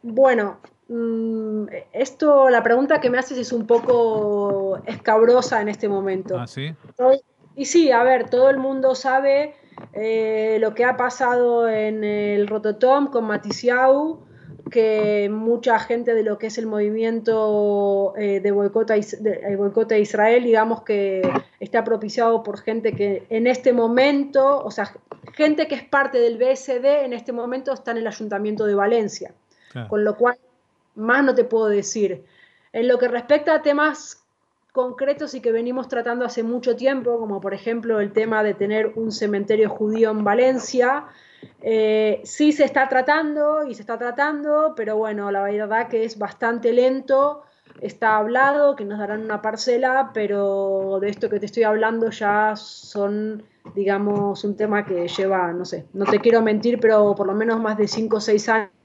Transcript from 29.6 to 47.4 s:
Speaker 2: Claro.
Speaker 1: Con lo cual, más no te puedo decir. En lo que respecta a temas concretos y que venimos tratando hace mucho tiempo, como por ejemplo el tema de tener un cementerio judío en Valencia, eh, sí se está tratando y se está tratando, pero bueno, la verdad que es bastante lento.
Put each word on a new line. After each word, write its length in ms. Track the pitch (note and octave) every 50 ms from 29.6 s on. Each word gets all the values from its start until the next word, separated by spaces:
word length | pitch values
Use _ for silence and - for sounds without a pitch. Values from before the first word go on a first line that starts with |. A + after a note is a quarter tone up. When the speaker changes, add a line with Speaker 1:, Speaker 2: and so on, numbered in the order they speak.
| _ _
Speaker 2:
Claro. 160 | _ B2+ A#2
Speaker 1:
Con 160 | G#2+ A3 G#3 G#3
lo 140 | G#3+ G#3
cual, 200 | - A#3 B3 B3 _ _ _ _ _ _ _ _ _ _ _ _
más 280 | A3 G#3+ A3+ B3 C4+ C#4+
no 100 | C4 B3
te 120 | B3+ A3
puedo 220 | - A3+ A3+ A3
decir. 580 | G#3+ G#3 G3+ G3 - - A3+ G#3 F#3 F3+ E3+ - _ _ _ _ _ _ _ _ _ -
En 160 | A3 A#3 B3
lo 80 | B3
que 100 | A#3+ B3
respecta 480 | A#3+ A#3+ A#3+ A#3+ - D4 D4 D4 E4 D#4
a 60 | D#4
temas 640 | D#4 D4 C#4+ C#4+ D4+ D#4 D4 - - - - _ _ _ _ _ _ _ _ _ _ _ _
concretos 600 | C4 B3 B3+ B3 - C4+ C4+ C#4+ C#4+ D#4 C#4+ -
y 80 | C4
que 100 | G#3 A#3+
venimos 360 | A3+ A3+ A#3 B3 B3 C4 B3
tratando 380 | B3 C4 A#3+ A#3+ A#3+ A#3+ B3 B3
hace 180 | A#3 A#3+ A#3+ A3+
mucho 320 | A3+ A#3+ B3 A#3+ B3+ A#3
tiempo, 420 | A3+ A#3+ C4 C#4 C4 A#3 A#3+ A#3+ A#3
como 200 | A3+ G#3+ G3+ G3
por 140 | F3 G3 G3
ejemplo 460 | F#3+ - A#3 A#3 A#3 G#3+ A#3 A3+ G#3+
el 120 | G#3 G3+
tema 320 | G#3 A3 A3 A3 A3 G#3+ G#3+
de 100 | G#3+ G3
tener 400 | - G3+ G3+ G#3+ G#3+ A3 A3 -
un 160 | A3+ A3+ A3
cementerio 580 | G#3 - A3 G#3 G#3 G3 G3+ G3+ A3 G#3+ A3 G#3
judío 420 | - - G#3+ G#3+ G#3+ A3+ A3+ A3
en 120 | G#3+ G#3+ G#3
Valencia, 840 | G#3 G3+ A#3 B3 C4 C4 B3 - - - B3 A#3+ B3 C4 D4 D4 - - - _ _ _ _ - - _ _
eh, 600 | - - A3 A3 A3 G#3+ G#3+ G#3+ A3 G#3+ G#3 - -
sí 280 | - - - D4+ D4+
se 120 | D4+ D4+ D4
está 240 | C4 - C4+ C4+
tratando 800 | C4 C4+ B3+ B3+ C#4+ D4 D#4 D#4+ D4+ D4 D4+ D4 D4 D4+ D#4 D4
y 80 | C4+ A3+
se 60 | G#3
está 160 | G#3 - A#3
tratando, 760 | A3+ A#3+ A#3+ A#3+ C4 C#4+ D4+ D#4 D4 D4 D4+ D4 D4+ D#4 D#4 D#4
pero 200 | C4+ A3 G#3 G#3+
bueno, 360 | G#3+ A3 G#3+ G#3+ G#3 G3+ G3+
la 120 | G3 G3 G3
verdad 440 | G3+ G#3 G#3 G#3+ G#3 A3 A3+ -
que 160 | A3+ - A3+ A3
es 140 | A3+ A3
bastante 560 | G#3 G#3 G3+ - _ - A3+ A#3 A#3 A#3 A#3+ A#3
lento. 720 | B3 B3 C4 C4 C4+ C4 - C4+ C4+ C#4 C#4+ D4 D4